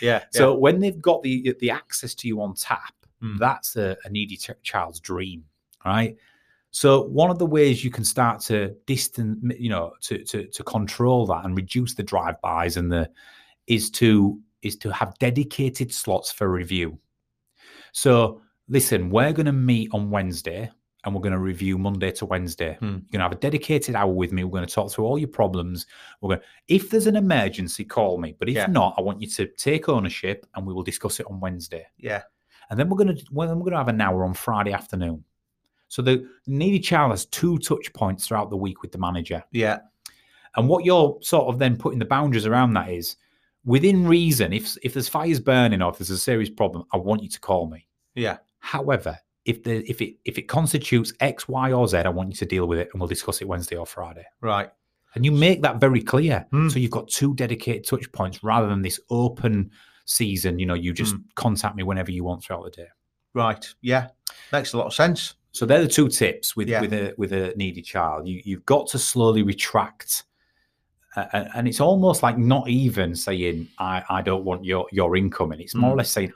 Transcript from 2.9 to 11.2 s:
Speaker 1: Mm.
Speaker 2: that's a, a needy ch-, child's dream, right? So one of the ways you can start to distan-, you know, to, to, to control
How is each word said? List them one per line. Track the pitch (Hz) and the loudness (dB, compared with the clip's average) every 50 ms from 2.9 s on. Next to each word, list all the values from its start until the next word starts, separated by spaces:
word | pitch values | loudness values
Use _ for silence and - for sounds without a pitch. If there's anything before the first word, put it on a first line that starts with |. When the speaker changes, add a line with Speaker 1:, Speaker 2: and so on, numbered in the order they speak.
| _ _ _ _ _ _ | _ _ _ _ _ _
Speaker 1:
Mm. | 110 110 104 104 | -10 -8 -4 0
Speaker 2:
that's | 117 127 131 - - - - | 0 0 0 0 -6 -8 -4
a, | 117 104 95 95 - - | -2 -2 -2 -4 -6 -8
a | 101 | -8
needy | 104 104 104 101 98 - | -4 -4 -4 -4 -6 -12
ch-, | - - 104 _ | -12 -14 -14 _
child's | - - - 101 87 - 85 - | -12 -6 -4 -4 -4 -4 -8 -14
dream, | - - 90 87 92 98 87 82 78 _ _ _ _ _ _ _ - | -10 -8 -6 -6 -6 -8 -10 -14 -18 _ _ _ _ _ _ _ -4
right? | 95 98 110 113 110 113 _ _ _ _ _ _ _ _ _ _ _ | -2 0 0 0 -2 -4 _ _ _ _ _ _ _ _ _ _ _
So | - - - 139 135 135 - - | -8 2 6 6 6 6 4 0
one | 131 143 160 180 | 2 2 2 2
of | 180 170 | 2 0
the | 175 156 | 0 0
ways | 151 151 147 139 123 113 - | 4 4 6 6 4 2 -2
you | 123 | -6
can | - - 110 | -4 -2 -4
start | - - 131 123 117 110 104 | -2 0 2 2 0 0 -2
to | - - 113 104 101 98 104 - _ | -2 -2 0 0 0 -2 -6 -10 _
distan-, | - 135 127 - - - - 113 107 107 107 120 120 123 120 | -4 -2 -2 -2 -6 -4 -4 -4 -4 -4 -2 -2 -4 -4 -2
you | 120 113 | -4 -2
know, | 104 87 85 85 - - | -2 -2 -4 -6 -8 -12
to, | - - 107 85 - | -8 -8 -8 -8 -8
to, | - - 107 95 - | -8 -8 -8 -8 -8
to | - - - | -12 -12 -10
control | - - 110 104 95 - - 120 123 127 123 | -4 -2 -2 -2 -2 -2 0 2 4 4 4